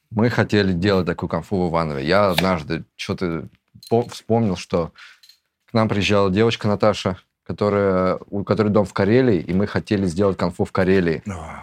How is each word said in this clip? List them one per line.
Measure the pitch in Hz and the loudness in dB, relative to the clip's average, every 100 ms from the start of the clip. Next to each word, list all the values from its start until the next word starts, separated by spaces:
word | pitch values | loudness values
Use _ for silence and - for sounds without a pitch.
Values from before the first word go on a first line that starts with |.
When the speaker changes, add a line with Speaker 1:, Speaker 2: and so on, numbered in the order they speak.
| - | -8
Speaker 1:
мы | 107 117 | -2 0
хотели | 117 101 104 98 | 0 2 2 2
делать | 87 104 95 82 | 0 0 0 0
такую | 85 90 | -4 -4
конфу | 85 82 98 90 | -6 -4 -4 -2
в | |
Иванове. | 82 82 71 71 | -2 -2 -4 0
Я | 95 101 | 2 2
однажды | 82 92 87 71 80 - - | 2 0 0 -4 -8 -8 -12
чё-то | - 95 90 82 - _ _ - - | -8 -6 -4 -6 -10 _ _ -18 -2
по-, | 117 120 | -2 -2
вспомнил, | - - 117 110 90 | -8 -2 0 0 -4
что | - 90 80 - - - - _ _ _ _ | -4 -4 -4 -10 -20 -20 -20 _ _ _ _
к | |
нам | 113 110 | 0 0
приезжала | 101 92 104 98 | 0 2 2 2
девочка | 95 117 - 107 | 2 2 0 -2
Наташа, | 101 110 98 98 92 _ _ | 2 2 2 -2 -6 _ _
которая, | - 87 104 101 98 92 92 87 - | -12 -4 0 2 2 2 0 -2 -6
у | 101 | -6
которой | 95 101 107 | 0 2 2
дом | 104 95 | 2 2
в | |
Карелии, | - 98 123 131 90 | 0 2 4 4 2
и | 76 92 | 0 -2
мы | 104 | 0
хотели | - - 104 95 | -2 -2 0 0
сделать | 80 101 92 | 0 0 0
конфу | 90 - | -2 -2
в | 98 | -4
Карелии. | - 92 95 85 78 - | 0 2 4 2 -2 -6
Speaker 2:
Ой. | 87 78 - | -12 -12 -8